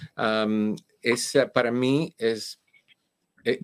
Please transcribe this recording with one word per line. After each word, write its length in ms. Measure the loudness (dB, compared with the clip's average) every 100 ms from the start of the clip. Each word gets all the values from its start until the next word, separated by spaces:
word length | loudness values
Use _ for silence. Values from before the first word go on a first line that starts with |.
| -12
Am, 600 | -4 -2 0 0 0 0 -2 -10 _
esa, 460 | -2 -2 2 2 2
para 200 | 2 0
mí 420 | 0 2 2 0 -2
es, 420 | -2 -2 -8 -16 _ _ _ _ _ _ _ _
eh, 140 | -4 -2